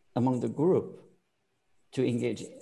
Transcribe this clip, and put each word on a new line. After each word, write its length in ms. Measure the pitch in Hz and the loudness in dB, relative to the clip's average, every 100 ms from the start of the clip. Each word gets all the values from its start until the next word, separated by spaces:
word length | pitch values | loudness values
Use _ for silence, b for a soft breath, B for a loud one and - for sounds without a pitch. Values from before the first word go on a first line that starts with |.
| _ 120 | _ 0
among 240 | 127 127 | 2 2
the 80 | 120 | -2
group 520 | 120 170 135 - - - _ _ _ _ _ _ _ _ | 0 2 2 0 -10 -20 _ _ _ _ _ _ _ _
to 120 | - 123 | -2 0
engage, 360 | 120 120 107 - - | 0 -2 -4 -10 -16